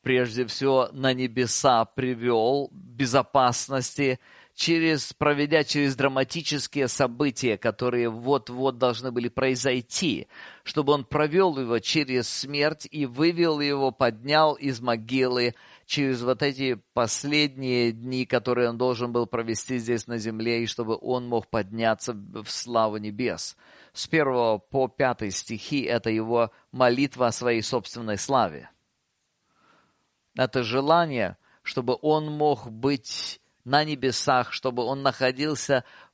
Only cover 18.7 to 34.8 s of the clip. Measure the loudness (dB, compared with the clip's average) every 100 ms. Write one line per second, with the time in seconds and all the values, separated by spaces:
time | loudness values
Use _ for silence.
18.7 | 0 0 0 -2 -2 -2 -2 -4 -4 -4
19.7 | -4 -2 -4 -4 -6 -6 -4 -2 -2 -2
20.7 | -4 -4 -4 -2 -4 -2 -2 -2 -4 -4
21.7 | 0 0 0 -4 -8 -12 -12 -10 -10 -2
22.7 | 2 2 0 -6 -4 -4 -4 -8 -14 -20
23.7 | -20 -18 -12 -2 2 2 2 2 0 -2
24.7 | -2 0 2 0 0 -4 -6 -8 -10 -4
25.7 | -2 0 -2 0 -2 2 2 0 -4 _
26.7 | 2 4 4 0 2 0 0 0 0 0
27.7 | -4 -4 -8 -6 -4 0 2 2 -2 -16
28.7 | _ _ _ _ _ _ _ _ _ _
29.7 | _ _ _ _ _ _ -2 -2 0 -2
30.7 | 0 4 4 2 -2 -4 -6 _ _ -10
31.7 | -4 -2 0 0 0 -2 0 0 0 -6
32.7 | -4 -2 -2 -4 -10 -10 -14 _ _ 0
33.7 | 0 0 -2 -2 0 0 0 0 -4 -4
34.7 | -2